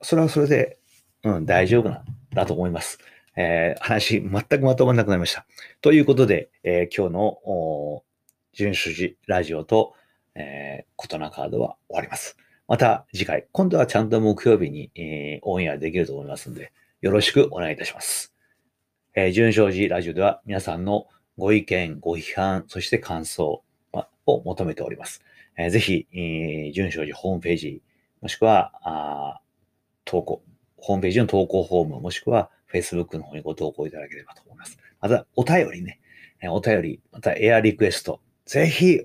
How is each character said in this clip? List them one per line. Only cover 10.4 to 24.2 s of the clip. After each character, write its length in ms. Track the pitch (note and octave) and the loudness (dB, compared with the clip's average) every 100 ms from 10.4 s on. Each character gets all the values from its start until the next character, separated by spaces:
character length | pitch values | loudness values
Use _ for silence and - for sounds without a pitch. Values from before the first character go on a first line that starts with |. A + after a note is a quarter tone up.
| D2 C#2+ C#2+ C#2 | -14 -12 -12 -14
ー、 20 | - _ | -16 _
琴 220 | - D#2 | -12 -10
ノ 120 | D#2 | -10
カ 140 | - | -8
ー 60 | C#2 | -6
ド 100 | - | -2
は 160 | A#1+ - _ | -4 -6 _
終 80 | E2 | -8
わ 60 | |
り 60 | - | -6
ま 80 | - | -10
す。 200 | - - _ _ _ | -12 -16 _ _ _
ま 100 | A#2+ | 2
た 280 | A#2+ A2 - | 4 2 -2
次 140 | - - | -8 -4
回、 200 | D#2 - | -4 -4
今 160 | - F#3 | 0 2
度 80 | E3 | 4
は 100 | C3 | 2
ち 100 | - | 2
ゃ 60 | |
ん 60 | A2 | 2
と 120 | A2+ | 2
木 280 | G#2+ G2+ - | 4 2 4
曜 100 | G#2+ | 4
日 120 | E2 | 2
に、 200 | D2+ - | -6 -14
え 440 | - E2 D2+ D2 D2+ | -12 -10 -8 -8 -8
ー、 20 | |
オ 140 | - F#2 | -6 -2
ン 80 | |
エ 60 | E2+ | -2
ア 80 | D2 | -4
で 120 | D#2+ | -4
き 80 | F2+ | -2
る 80 | D#2 | -2
と 80 | |
思 100 | C#2 | -4
い 20 | C#2 | -10
ま 100 | C#2+ | -12
す 140 | - | -12
ん 40 | |
で、 180 | C2+ C#2+ _ _ _ | -16 -18 _ _ _
よ 100 | F#2 | 0
ろ 100 | G#2 | 2
し 100 | G2+ | 4
く 160 | - - | 4 2
お 60 | F2+ | 0
願 140 | E2 | -6
い 20 | |
い 20 | D2+ | -6
た 80 | |
し 80 | - | -8
ま 60 | - | -10
す。 320 | - - - _ _ _ _ _ _ _ _ | -8 -8 -10 _ _ _ _ _ _ _ _
え 140 | - F#2 | 0 2
ー、 40 | |
純 200 | F#2 A2+ | 4 4
正 180 | A2 G#2 | 6 4
寺 220 | F#2 G2 F2 | 4 0 -2
ラ 60 | |
ジ 80 | E2+ | -4
オ 40 | |
で 80 | D#2+ | 0
は 180 | G2 - - | 0 0 -4
皆 140 | G2 | -6
さ 160 | F#2+ E2+ | -6 -6
ん 80 | |
の 240 | F#2+ G#2 - _ _ - | -2 -2 -4 _ _ -6
ご 160 | G2 | 2
意 120 | G#2+ | 2
見、 340 | - F2+ F2 D2 | 2 -2 -2 -6
ご 180 | E2 E2+ | -6 -6
批 200 | D#2+ - | -6 -4
判、 280 | F#2+ F#2+ - | -2 -2 -6
そ 120 | F#2+ | -10
し 80 | - | -4
て 100 | A#2 | -4
感 260 | - E2 | -4 -8
想、 400 | D#2+ - D#2 - _ _ _ | -8 -4 -4 -4 _ _ _
ま、 140 | - - _ | -10 -10 _